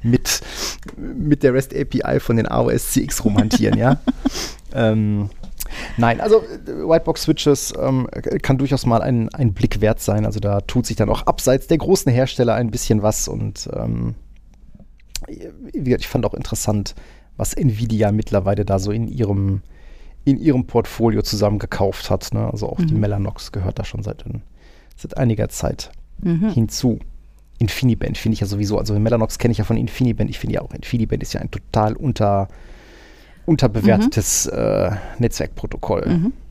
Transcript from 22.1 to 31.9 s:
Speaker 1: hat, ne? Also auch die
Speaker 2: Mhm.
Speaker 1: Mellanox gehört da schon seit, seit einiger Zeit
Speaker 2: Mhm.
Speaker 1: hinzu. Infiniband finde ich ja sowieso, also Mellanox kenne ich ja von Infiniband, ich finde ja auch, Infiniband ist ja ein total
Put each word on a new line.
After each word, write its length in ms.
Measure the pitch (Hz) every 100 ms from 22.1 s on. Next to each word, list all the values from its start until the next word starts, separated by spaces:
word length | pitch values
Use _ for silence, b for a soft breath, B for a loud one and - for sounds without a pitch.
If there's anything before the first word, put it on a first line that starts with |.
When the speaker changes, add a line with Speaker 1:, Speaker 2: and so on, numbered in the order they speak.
Speaker 1:
hat, 200 | 98 -
ne? 160 | 107 110
Also 180 | 107 107
auch 80 | -
die 160 | 165
Speaker 2:
Mhm. 60 | 107
Speaker 1:
Mellanox 520 | 104 101 98 - -
gehört 280 | 101 92 -
da 60 |
schon 180 | 104 107
seit, 200 | 104 - 113 117 - b b b b -
seit 200 | - -
einiger 320 | 123 107 -
Zeit 400 | - - - - - - -
Speaker 2:
Mhm. 280 | 175 165 214
Speaker 1:
hinzu. 480 | 165 113 - 127 110 - - - - _ -
Infiniband 640 | 113 - 127 110 107 -
finde 160 | 110
ich 60 | 104
ja 40 |
sowieso, 320 | 101 101 101 101
also 160 | 107 104
Mellanox 400 | 110 117 110 -
kenne 140 | 120
ich 40 | 110
ja 60 |
von 140 | 104 113
Infiniband, 520 | 120 - 127 110 -
ich 80 | -
finde 200 | 113 101
ja 40 |
auch, 140 | -
Infiniband 480 | - - 120 110 110
ist 100 | -
ja 80 | 101
ein 80 | -
total 440 | - - 113 107